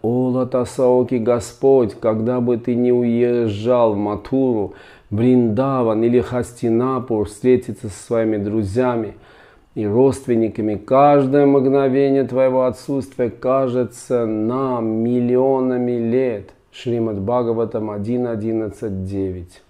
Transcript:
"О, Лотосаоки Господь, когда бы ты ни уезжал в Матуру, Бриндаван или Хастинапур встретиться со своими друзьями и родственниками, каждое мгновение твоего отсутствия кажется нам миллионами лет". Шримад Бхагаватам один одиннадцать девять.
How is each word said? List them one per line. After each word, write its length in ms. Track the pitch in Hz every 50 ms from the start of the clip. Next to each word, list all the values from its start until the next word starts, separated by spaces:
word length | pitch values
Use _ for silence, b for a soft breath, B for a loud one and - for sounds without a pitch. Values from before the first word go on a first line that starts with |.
"О, 280 | - 110 120 127 127 127
Лотосаоки 840 | 123 131 127 120 - 127 123 117 - - 131 123 127 127 123 117 131
Господь, 840 | 123 110 117 120 113 - - - - - 135 135 131 123 104 - -
когда 400 | - 113 110 110 110 117 123 123
бы 180 | 120 120 123 113
ты 160 | 117 127 120
ни 160 | 120 123 123
уезжал 1040 | 123 123 120 117 117 117 123 120 120 120 117 110 101 101 107 120 127 120 117 113 104
в 40 | 101
Матуру, 760 | 104 104 104 95 - - 131 135 135 131 120 107 98 90 B B B B B B B B
Бриндаван 920 | 107 104 117 127 127 123 120 113 104 110 131 139 135 131 120 113 110 107 113
или 180 | 117 120 127
Хастинапур 1080 | 117 - 127 123 120 - - - - 117 113 117 123 131 131 131 123 - 117 107 104 101
встретиться 600 | - - - 127 127 123 127 - 107 - - 107
со 140 | 98 - -
своими 340 | - 117 113 113 110 110 104
друзьями 760 | 101 104 101 113 107 95 95 123 127 127 120 117 110 101 98 b b b b b b b b b b b -
и 100 | - 107
родственниками, 880 | 104 101 120 131 139 123 - - - 120 113 113 110 - - 107 107 104
каждое 720 | 95 - - 131 131 143 147 147 143 139 131 135 147 143
мгновение 800 | 139 139 143 127 135 135 139 139 135 127 139 139 139 135 139 131
твоего 420 | 120 123 127 131 131 127 127 127
отсутствия 640 | 127 120 - - - 139 139 120 - - - 123 113
кажется 960 | - - - 127 131 135 135 127 120 127 123 120 - - - - 131 120 117
нам 640 | 110 110 110 107 110 123 131 135 131 127 120 113 110 110 110 113
миллионами 880 | 120 123 123 123 120 123 127 131 135 135 131 127 127 127 123 123 123
лет". 580 | 123 120 117 113 117 131 131 127 113 101 - - - _ _ _
Шримад 480 | - - - 127 120 117 113 113 107 101
Бхагаватам 720 | 98 104 120 123 123 117 113 113 117 107 113 113 107 110
один 340 | 104 104 101 110 123 123 123
одиннадцать 800 | 120 117 107 104 113 113 110 110 104 98 - 120 110 95 95 95
девять. 580 | 92 101 98 95 95 92 90 85 82 - - _